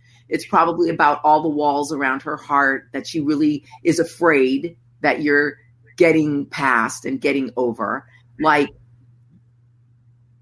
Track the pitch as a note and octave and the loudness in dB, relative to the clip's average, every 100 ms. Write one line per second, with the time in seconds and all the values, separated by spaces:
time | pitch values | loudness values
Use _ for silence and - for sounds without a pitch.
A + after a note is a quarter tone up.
0 | _ _ - D#3+ - F#3 E3+ E3+ E3+ E3 | _ _ -8 -8 -2 0 2 0 -2 2
1 | D3+ C#3+ D3+ D3+ D#3+ D3 D3 C#3+ C#3+ D3 | 0 2 2 2 2 0 0 0 -2 -4
2 | C3+ C3+ D3 D3 - C#3+ C#3 C3+ - C#3 | -2 -4 -6 -10 -2 0 2 0 -6 -12
3 | - E3 C#3+ D3 D3+ D3 - - - D#3+ | -8 -4 -2 0 0 -2 -8 -4 0 0
4 | - - E3+ D3 C3 C#3 E3 - _ _ | -2 0 2 4 2 0 -6 -14 _ _
5 | D3+ C3 D3 C#3+ D3 - _ _ _ - | -2 0 2 2 0 -6 _ _ _ 2
6 | E3+ D#3+ D3+ C#3+ - - C3+ A#2+ A#2 - | 4 4 0 -2 -6 -4 0 0 0 -6
7 | C3 C3 C#3+ C#3 B2+ A#2+ B2 A2+ G#2 B2+ | -8 -4 -2 -2 -4 -2 -2 -2 -6 -6
8 | - _ _ - D#3 D3 C#3+ - _ _ | -10 _ _ -2 2 2 0 -6 _ _
9 | _ _ _ _ _ _ _ _ _ _ | _ _ _ _ _ _ _ _ _ _
10 | _ _ _ _ | _ _ _ _